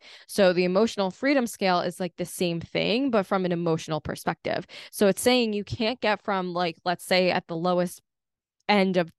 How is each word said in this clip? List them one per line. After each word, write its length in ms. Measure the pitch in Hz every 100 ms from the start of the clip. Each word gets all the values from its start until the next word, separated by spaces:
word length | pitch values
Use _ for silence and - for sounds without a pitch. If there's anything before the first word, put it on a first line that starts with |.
| - - -
So 280 | - 185
the 100 | 175
emotional 460 | 180 185 226 - 190
freedom 360 | - 269 285 233
scale 340 | - 190 175
is, 200 | 175 -
like, 160 | 180 -
the 80 |
same 360 | 175 - 175 165
thing, 500 | 170 165 165 226 277
but 160 | 226 185
from 180 | 196
an 80 | 180
emotional 480 | 175 170 160 - 156
perspective. 680 | - - - 170 - - - - -
So 180 | - 202
it's 120 | 185
saying 320 | 247 254 226
you 120 | 208
can't 360 | 196 - 226 254
get 220 | 214 202
from, 320 | - 190 180
like, 240 | 175 175 160 185
let's 180 | 175
say 260 | - 185 180
at 180 | 175 -
the 80 | 165
lowest 440 | 180 180 180 - _ _ _ _ _ _ -
end 300 | 208 190 180
of 160 | 165